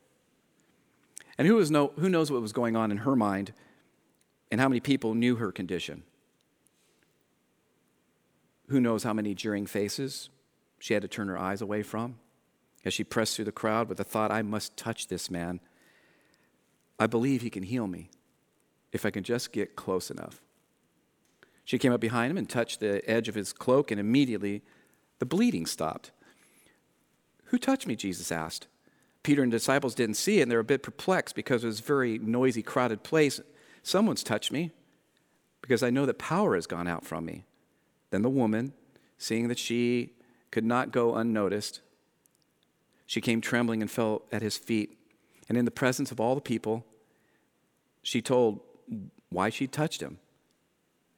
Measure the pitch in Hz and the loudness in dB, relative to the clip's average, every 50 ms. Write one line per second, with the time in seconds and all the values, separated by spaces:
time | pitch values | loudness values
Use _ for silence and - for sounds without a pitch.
0 | _ _ _ _ _ _ _ _ _ _ _ _ _ _ _ _ _ _ _ _ | _ _ _ _ _ _ _ _ _ _ _ _ _ _ _ _ _ _ _ _
1 | _ _ - - - - - - 135 185 233 220 175 147 156 147 143 139 - 151 | _ _ -20 -20 -20 -10 -2 2 4 6 6 6 6 6 4 4 4 2 2 0
2 | 175 190 180 165 160 143 139 120 113 107 - 123 120 113 113 113 110 107 101 101 | 2 4 4 4 2 2 0 0 -2 -2 0 0 2 2 2 2 2 2 0 0
3 | 110 135 139 120 107 101 98 98 98 - - - - _ _ _ _ _ _ _ | 2 2 4 4 4 2 2 0 -2 -6 -10 -18 -20 _ _ _ _ _ _ _
4 | _ _ _ _ _ _ _ _ _ - 113 113 135 135 127 117 - 143 135 120 | _ _ _ _ _ _ _ _ _ -2 0 2 2 2 2 2 2 0 0 0
5 | - 110 110 117 120 123 120 113 117 92 - - 92 87 92 82 - - 73 80 | 0 0 0 2 2 2 2 2 -2 -4 -4 -6 -6 -4 -4 -6 -6 -8 -12 -14
6 | - _ _ _ _ _ _ _ _ _ _ _ _ _ _ _ _ _ _ _ | -16 _ _ _ _ _ _ _ _ _ _ _ _ _ _ _ _ _ _ _
7 | _ _ _ _ _ _ _ _ _ _ _ _ _ _ _ _ _ _ _ _ | _ _ _ _ _ _ _ _ _ _ _ _ _ _ _ _ _ _ _ _
8 | _ _ _ _ _ _ _ _ _ _ _ _ _ - 139 135 123 117 113 104 | _ _ _ _ _ _ _ _ _ _ _ _ _ 0 2 4 4 4 2 0
9 | - 117 107 110 104 104 98 - - 110 104 101 101 - - 101 104 101 - - | 0 -2 -2 -2 -2 -2 -4 -4 -4 -4 -2 -2 -4 -4 -2 -2 -2 -2 -4 -6
10 | 135 131 - - - - _ _ _ _ _ _ _ _ _ - - - 110 104 | -8 -8 -8 -10 -14 -16 _ _ _ _ _ _ _ _ _ -10 -4 0 0 0
11 | 98 92 - 117 101 98 90 85 92 95 101 101 110 98 104 107 101 - - 110 | -2 -4 -8 -6 -6 -4 -4 -4 -4 -4 -4 -4 -4 -4 -4 -4 -4 -4 -6 -6
12 | 117 123 123 - _ _ _ _ _ _ _ _ _ _ _ _ - 95 - - | -6 -8 -10 -14 _ _ _ _ _ _ _ _ _ _ _ _ -6 -4 -4 -4
13 | 104 - - 117 110 - - - 104 104 - - - 110 107 113 113 - 92 101 | -4 -2 0 0 0 0 0 -4 -6 -6 -4 -2 0 0 2 2 0 -2 -4 -6
14 | 98 - - 107 107 104 104 110 110 104 110 104 - - - - - 113 113 - | -6 -4 -2 0 0 0 0 0 -2 -2 -4 -4 -6 -8 -12 -10 -8 -6 -6 -6
15 | - - 90 85 - - 92 85 85 87 90 87 _ _ _ _ _ _ _ _ | -6 -8 -6 -6 -6 -6 -4 -4 -4 -4 -6 -8 _ _ _ _ _ _ _ _
16 | _ _ _ _ _ _ _ _ _ _ _ _ _ _ _ _ _ _ _ - | _ _ _ _ _ _ _ _ _ _ _ _ _ _ _ _ _ _ _ 0
17 | 110 110 120 113 123 139 135 120 120 110 - 98 95 95 123 127 110 95 87 82 | 0 2 2 2 0 0 0 -2 -4 -6 -8 -8 -8 -6 -4 -4 -4 -4 -8 -10
18 | 82 - _ _ _ _ _ _ _ _ _ _ _ _ _ _ _ _ - - | -14 -18 _ _ _ _ _ _ _ _ _ _ _ _ _ _ _ _ -6 -2
19 | - 104 - 104 90 - 117 123 - - - 107 98 - - - - - 92 87 | -2 -2 -2 -4 -4 -2 -2 -2 -4 -4 -4 -4 -4 -4 -6 -10 -4 -2 -2 -2
20 | - - - 50 50 - - - _ _ _ _ _ _ _ _ _ _ _ _ | -4 -6 -10 -12 -12 -14 -16 -20 _ _ _ _ _ _ _ _ _ _ _ _
21 | _ _ _ _ _ _ _ _ - _ _ _ - - 131 120 - 127 123 117 | _ _ _ _ _ _ _ _ -20 _ _ _ -6 -2 0 2 4 4 4 4
22 | 113 110 123 117 117 131 180 190 107 - - 120 117 - - - 107 104 101 98 | 2 0 0 0 0 0 0 -2 -4 -2 -2 -2 -2 -2 -4 -4 -2 -2 -2 0
23 | - - 110 117 110 110 101 107 95 - - - - 127 127 143 143 - 110 101 | 0 0 0 0 0 -2 -4 -6 -6 -8 -8 -4 2 4 4 4 4 2 0 -2
24 | 101 107 123 143 139 123 110 95 101 101 101 104 - _ _ _ _ _ _ _ | 0 4 4 4 4 4 0 -2 -2 -2 -4 -4 -8 _ _ _ _ _ _ _
25 | _ _ _ - 127 127 160 196 240 240 180 85 80 - - - 80 78 - - | _ _ _ -6 -4 0 2 2 2 2 2 0 -4 -4 -4 -4 -4 -4 -4 -8
26 | - - _ _ _ _ _ _ _ _ _ _ _ _ _ _ _ _ _ _ | -12 -20 _ _ _ _ _ _ _ _ _ _ _ _ _ _ _ _ _ _
27 | _ _ _ _ _ _ _ _ _ - 247 240 - 269 269 269 - 165 113 - | _ _ _ _ _ _ _ _ _ -2 -2 0 2 2 0 0 0 -4 -4 -2
28 | - 98 87 90 87 - 85 80 78 82 - - - _ _ _ _ _ _ _ | -2 -4 -4 -4 -6 -4 -4 -4 -4 -6 -8 -10 -14 _ _ _ _ _ _ _
29 | _ _ _ _ - 151 147 143 131 120 113 110 - - 135 143 135 123 - 127 | _ _ _ _ 2 2 4 4 4 4 2 2 2 2 2 2 2 0 0 0
30 | 117 110 107 - - 190 214 190 135 123 117 113 110 127 139 131 - - - - | 0 0 0 0 2 4 4 4 4 4 4 2 2 2 0 0 0 -6 -12 -6
31 | - 190 185 165 - - - - - - 131 113 120 113 107 110 - - 143 139 | -2 0 0 0 0 -4 -6 -6 0 0 0 2 2 0 -4 -4 -2 0 2 2
32 | 127 117 110 113 107 110 117 123 131 131 117 113 - - - 135 127 117 107 104 | 2 0 0 -2 0 0 2 4 4 4 2 0 -4 -2 0 2 2 2 0 -4
33 | - - 156 160 151 135 - - - - - - - - - - - - - 185 | -4 0 4 4 4 4 2 -2 -10 -16 -20 -20 -20 -20 -20 -14 -6 0 2 4
34 | 226 202 123 - - - 110 107 - - - 143 175 160 - _ _ _ _ _ | 4 4 2 0 0 -2 -2 0 -2 -2 -2 -2 -4 -4 -8 _ _ _ _ _
35 | _ _ _ _ _ _ _ _ _ _ _ _ - - 123 110 127 123 123 139 | _ _ _ _ _ _ _ _ _ _ _ _ 0 2 2 4 4 2 2 2
36 | 143 131 - - - - 160 190 214 160 101 85 80 - 90 85 87 87 82 - | 2 0 0 -2 -2 -2 0 2 2 2 2 0 0 -2 -6 -4 -2 -4 -4 -4
37 | - - 80 80 82 82 82 82 - _ _ _ _ _ _ _ _ _ _ _ | -6 -8 -8 -6 -6 -8 -10 -12 -16 _ _ _ _ _ _ _ _ _ _ _
38 | _ - 98 95 110 131 135 135 120 107 107 113 127 139 - _ _ _ _ _ | _ -4 -2 0 2 2 2 2 2 2 2 0 -2 -4 -8 _ _ _ _ _
39 | _ _ _ - - - 113 113 120 117 123 - - - 113 120 120 120 123 120 | _ _ _ -10 -6 -4 -2 0 0 -2 -2 -4 -4 -2 0 0 0 0 0 -2
40 | 117 - _ _ _ _ _ _ _ - - 110 110 117 120 127 127 - - 127 | -4 -6 _ _ _ _ _ _ _ -6 -4 -2 0 2 0 0 0 0 0 2
41 | 117 117 117 113 113 117 110 107 101 90 98 104 107 - - - _ _ _ _ | 2 2 2 2 0 0 2 2 2 0 0 -2 -4 -6 -12 -14 _ _ _ _
42 | _ _ _ _ _ _ _ _ _ _ _ _ _ _ _ _ _ _ _ _ | _ _ _ _ _ _ _ _ _ _ _ _ _ _ _ _ _ _ _ _
43 | _ - - 117 - 123 113 113 - - 123 120 120 117 113 110 110 101 - 123 | _ -4 -4 -2 0 2 0 0 0 0 0 0 2 2 0 -2 -2 -4 -2 0
44 | 113 110 107 - - - 117 104 110 104 - - - - 117 107 104 - - _ | 0 0 0 -2 -4 -6 -6 -4 -4 -4 -6 -6 -4 -2 -2 0 -2 -4 -8 _
45 | _ _ _ _ _ _ _ - - - 117 123 120 113 - - 139 127 127 - | _ _ _ _ _ _ _ -14 -6 -2 0 0 0 0 0 0 0 0 0 0
46 | 139 - 117 113 110 123 131 147 - - 117 110 - 107 113 117 - _ _ _ | -4 -6 -2 -2 0 0 0 -2 -2 -2 -4 -2 -2 -2 -4 -4 -6 _ _ _
47 | _ _ _ _ _ _ _ _ _ _ _ _ _ _ _ _ _ _ _ _ | _ _ _ _ _ _ _ _ _ _ _ _ _ _ _ _ _ _ _ _
48 | - - - 117 - - 127 123 120 110 104 98 - - - - - - 117 104 | -6 -2 -2 -2 0 2 4 4 4 4 2 -2 -10 -20 -20 -20 -14 -12 -12 -12
49 | 95 - - _ _ - 85 92 95 113 - - 135 131 - 156 151 165 - - | -12 -14 -18 _ _ -6 -2 0 0 0 0 -2 -4 -4 -2 -2 -2 -2 -2 -6
50 | - 67 - - _ _ _ _ _ _ _ _ _ _ _ _ _ _ _ _ | -10 -10 -12 -16 _ _ _ _ _ _ _ _ _ _ _ _ _ _ _ _
51 | _ _ _ | _ _ _